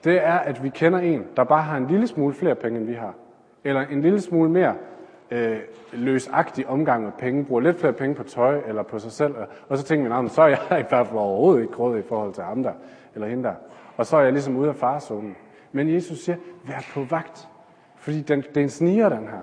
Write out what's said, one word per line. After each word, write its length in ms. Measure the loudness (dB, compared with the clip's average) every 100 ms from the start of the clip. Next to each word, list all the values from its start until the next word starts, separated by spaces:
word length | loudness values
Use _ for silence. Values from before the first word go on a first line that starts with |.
det 200 | 4 4
er, 100 | 4 2
at 240 | 0 -4
vi 60 | -6
kender 300 | 2 2 4
en, 280 | 2 0 -2 0
der 80 |
bare 180 | 4 4
har 140 | 2 -2
en 100 | 2
lille 200 | 2 2
smule 280 | 0 0
flere 200 | 2 0
penge, 240 | 0 -2 -2
end 80 | -4
vi 80 |
har. 200 | -6 -8 -12 -20 _ _ _
Eller 220 | -2 -2 -2
en 160 | 0
lille 180 | 2 2
smule 300 | 2 2 4
mere, 240 | 4 2 0 -10 -20 -20 -20 -8
øh, 280 | -2 -2 -2 -8 -20 -14
løsagtig 760 | -4 0 0 0 -2 0 -4 -4
omgang 360 | -2 0 0
med 80 | -2 -6
penge, 260 | -2 -2
bruger 160 | 0 2
lidt 200 | 2 2
flere 120 | 0
penge 220 | 0 -4
på 80 | -4
tøj 380 | -8 0 2 2 -4
eller 160 | -6
på 160 | -6 -10
sig 140 | -12
selv. 220 | -2 -2 -2 -12 -14 -6
Og 100 | -6
så 60 |
tænker 180 | 0 0
vi, 60 | 2
"Nå, 120 | 0
men 100 | 0
så 120 | 6
er 40 | 6
jeg 340 | 6 2 0
<laughs> 40 |
i 40 | 2
hvert 180 | 2 2
fald 120 | 0
overhovedet 440 | 0 4 4 4
ikke 120 | 2
grådig 300 | -2 -2 -2
i 40 | -4
forhold 240 | -4 -4
til 100 | -8
ham 200 | -8 -4
der, 100 | -4 -6 -18 -20 -18
eller 140 | -10 -6
hende 140 | -4
der." 120 | -4 -6 -16 -20 -14 -6
Og 100 | 2
så 100 | 4
er 40 |
jeg 120 | 4
ligesom 240 | 2 -2 -2
ude 120 | -2
af 80 | 0
farezonen. 600 | -2 -2 -8 -10 -10 -14 -20 -20 _
Men 220 | -4 0
Jesus 240 | 0 -4 -8
siger, 180 | -6 -8 -10 -18
"Vær 200 | -12 -12 -10
på 100 | -8 -4
vagt." 380 | -4 -6 -20 -20 -20 -20 _ _ _
Fordi 260 | -6 -6
den, 180 | 0 -2
det 160 | 0 0
er 60 |
en 80 | 0
sniger, 380 | 2 2 4 2
den 180 | 0 -8
her. 140 | -14